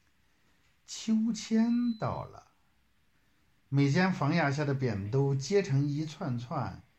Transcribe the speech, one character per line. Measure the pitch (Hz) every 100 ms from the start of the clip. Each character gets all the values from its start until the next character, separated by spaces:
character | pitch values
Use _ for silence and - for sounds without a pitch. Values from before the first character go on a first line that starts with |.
| _ _ _ _ _ _ _ _ -
秋 | - - 220 226
天 | - - 220 233 240 240 220
到 | 123 78 -
了， | - _ _ _ _ _ _ _ _ _ _ _ _ -
每 | 139 139
间 | 165 190
房 | 180 143
檐 | 170 143
下 | 139 143
的 |
扁 | 139 127 98 101
豆 | 135 139 139
结 | - 202
成 | 185 139 147
一 | 143 156
串 | - 160 120
串 | 123 160 104 87 -